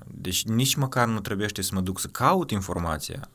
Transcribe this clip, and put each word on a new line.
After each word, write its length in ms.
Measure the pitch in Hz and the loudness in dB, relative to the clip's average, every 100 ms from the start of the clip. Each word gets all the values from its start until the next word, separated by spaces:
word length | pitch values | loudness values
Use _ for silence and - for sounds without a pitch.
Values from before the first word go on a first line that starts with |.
| - | -14
Deci 380 | - 90 92 | -8 -2 0
nici 300 | 107 113 131 | 2 2 4
măcar 320 | - 131 131 117 | 2 2 2 2
nu 120 | 110 | 2
trebuiește 420 | 98 101 104 101 | -2 -2 -2 -2
să 80 | 92 | -2
mă 60 | 95 | 0
duc 200 | 92 92 | 0 -2
să 60 | - | -6
caut 440 | - 131 190 156 | 2 4 4 2
informația, 760 | 104 98 90 82 78 - 82 - | -2 -2 -2 -2 -2 -4 -8 -10